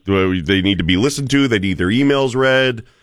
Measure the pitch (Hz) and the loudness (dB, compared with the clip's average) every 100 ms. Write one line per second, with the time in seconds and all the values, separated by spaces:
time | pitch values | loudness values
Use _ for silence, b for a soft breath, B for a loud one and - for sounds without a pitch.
0 | - 95 95 90 78 98 92 95 82 90 | -2 0 0 -2 0 0 0 0 0 2
1 | 127 139 135 139 139 110 95 87 90 117 | 0 -2 -2 0 2 0 -2 -2 0 0
2 | 139 139 135 123 131 131 131 117 - b | 2 2 0 0 0 2 0 -4 -10 b